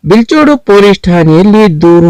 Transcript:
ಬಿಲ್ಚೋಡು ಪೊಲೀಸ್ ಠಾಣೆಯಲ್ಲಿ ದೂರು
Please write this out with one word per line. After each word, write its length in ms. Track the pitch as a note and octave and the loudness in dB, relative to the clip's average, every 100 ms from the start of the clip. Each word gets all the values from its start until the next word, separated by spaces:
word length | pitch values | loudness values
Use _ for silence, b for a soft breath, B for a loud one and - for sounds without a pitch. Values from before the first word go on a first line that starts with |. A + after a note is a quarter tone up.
| D3+ | -2
ಬಿಲ್ಚೋಡು 500 | G#3+ A#3 D4+ D4 C#4+ | -2 0 -2 -2 -2
ಪೊಲೀಸ್ 440 | - G3+ G3+ F#3+ | 0 0 0 -2
ಠಾಣೆಯಲ್ಲಿ 800 | F#3 F3 D#3+ D#3+ G3+ G#3+ G#3+ D#3 | -2 -2 0 0 2 2 0 0
ದೂರು 280 | E3+ E3+ | 0 2